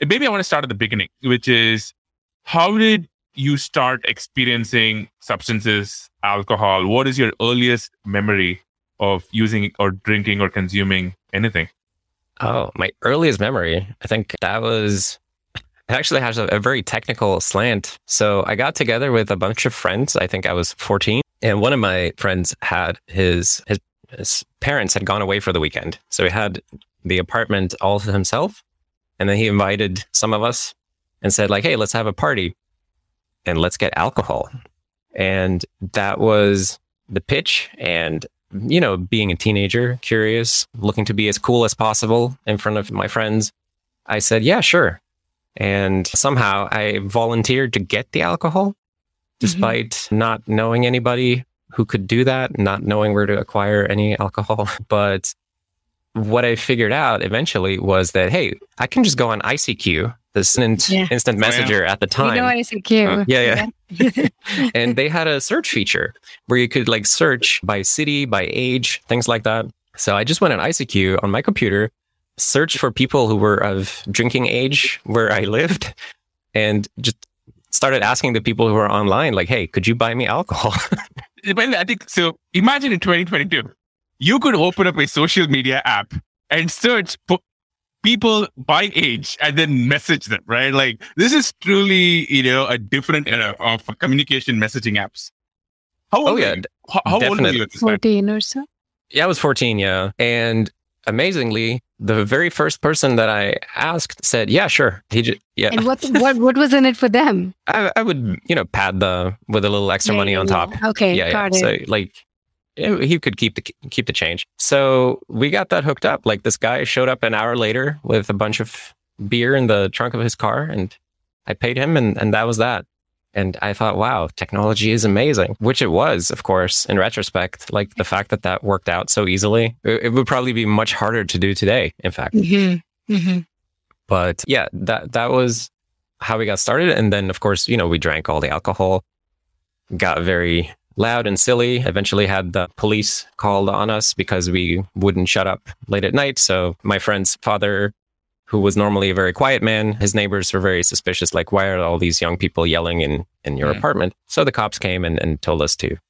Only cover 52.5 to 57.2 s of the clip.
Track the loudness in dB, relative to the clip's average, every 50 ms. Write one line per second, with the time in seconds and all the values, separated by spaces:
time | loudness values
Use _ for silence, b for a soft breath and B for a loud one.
52.5 | -2 0 0 0 0 0 -2 -2 0 2 2 2 2 0 2 2 0 -2 -2 -2
53.5 | -2 -2 0 2 2 2 2 2 0 0 2 0 0 0 -2 -4 -4 -6 -2 -2
54.5 | -2 -2 -2 -4 -6 -10 -4 -2 0 2 2 2 0 -2 -4 -8 -10 _ _ _
55.5 | _ _ _ _ _ _ _ _ _ _ _ _ -6 -4 -2 2 2 2 2 2
56.5 | 0 -2 0 -2 0 2 2 2 2 0 2 0 0 0